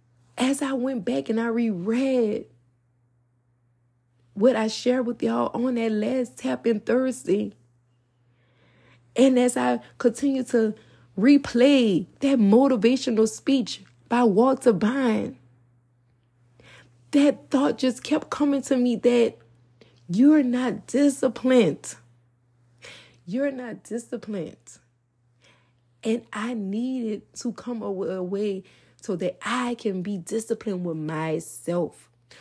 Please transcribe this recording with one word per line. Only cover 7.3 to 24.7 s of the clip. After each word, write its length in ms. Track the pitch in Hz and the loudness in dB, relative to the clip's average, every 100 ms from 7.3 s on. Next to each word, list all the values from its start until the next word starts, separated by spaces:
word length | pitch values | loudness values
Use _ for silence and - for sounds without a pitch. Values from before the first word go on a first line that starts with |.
| 196 208 - _ _ _ _ _ _ _ _ _ _ _ _ _ _ _ - | -2 -2 -10 _ _ _ _ _ _ _ _ _ _ _ _ _ _ _ 4
and 220 | 262 247 | 4 6
as 200 | 247 254 | 2 0
I 220 | 247 240 - _ | 0 -2 -6 _
continue 440 | 240 233 285 269 247 | -2 0 -2 -2 0
to 280 | 233 220 214 - _ _ - | 0 0 -2 -14 _ _ 0
replay 880 | 240 285 - 240 269 277 220 175 185 _ | 4 4 4 4 6 6 4 0 -2 _
that 200 | 269 269 | 0 4
motivational 880 | 202 226 277 247 226 254 - 220 220 | 6 6 6 4 2 2 0 0 0
speech 560 | - - 269 190 - - _ _ | 0 0 0 -2 -10 -16 _ _
by 140 | 240 | 2
Walter 500 | 240 190 254 262 247 | 4 4 4 4 2
Bond, 640 | 185 208 269 254 214 - - _ _ _ _ _ _ _ _ _ _ _ _ - - _ _ _ | 2 0 0 0 -2 -4 -10 _ _ _ _ _ _ _ _ _ _ _ _ -20 -20 _ _ _
that 380 | 285 285 - - | 4 4 2 -2
thought 260 | 269 285 - | 0 0 0
just 260 | 262 247 | -2 -2
kept 280 | - 302 - | -2 -4 -2
coming 320 | - 285 277 | -2 0 0
to 140 | - 262 | 0 0
me 180 | 247 214 | 2 2
that 400 | 247 240 226 - _ _ _ _ _ _ - | 2 4 2 -2 _ _ _ _ _ _ -6
you're 340 | 180 285 302 | 4 6 6
not 440 | 254 247 254 - - | 4 0 -2 -6 -4
disciplined. 1080 | 254 285 277 262 - 254 254 180 139 - - _ _ _ _ _ _ _ _ - - - _ 175 | 2 2 2 -2 -2 2 4 4 0 -10 -18 _ _ _ _ _ _ _ _ -20 -20 -20 _ -8
You're 260 | 233 285 | -2 -2
not 320 | 262 247 - | -4 -10 -14
disciplined. 960 | - 233 233 233 - 202 151 - - | -10 -10 -8 -10 -8 -8 -8 -12 -20